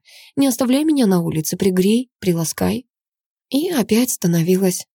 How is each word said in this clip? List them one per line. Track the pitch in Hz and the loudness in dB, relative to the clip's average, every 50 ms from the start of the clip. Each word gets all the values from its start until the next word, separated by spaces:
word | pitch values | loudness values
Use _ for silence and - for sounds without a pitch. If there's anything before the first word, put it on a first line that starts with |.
| _ - - - - - - | _ -20 -20 -20 -20 -10 -2
«Не | - 277 | 0 0
оставляй | 277 233 - 269 233 254 277 311 | 0 2 0 0 0 2 2 2
меня | 320 311 277 247 | 2 2 2 2
на | 202 190 175 170 | 2 2 2 0
улице, | 165 160 156 156 - - | -2 -4 -4 -4 -4 -4
пригрей, | 180 190 196 185 185 185 202 220 233 254 _ _ - | -2 0 0 2 2 2 2 2 0 0 _ _ -8
приласкай». | - 190 170 165 165 156 - - 190 180 202 233 - _ _ _ _ _ _ _ _ _ _ _ _ - | -2 -2 -2 -2 -2 -6 -4 -4 -2 -2 -2 -4 -8 _ _ _ _ _ _ _ _ _ _ _ _ -6
И | - 277 311 381 | -4 -2 -2 -2
опять | 349 277 208 - 214 226 247 247 - | -2 -2 0 2 2 0 0 0 -2
становилось | - - 175 170 170 160 170 185 185 196 185 180 - - _ _ | -2 -2 0 0 2 2 2 2 2 2 0 -2 -4 -10 _ _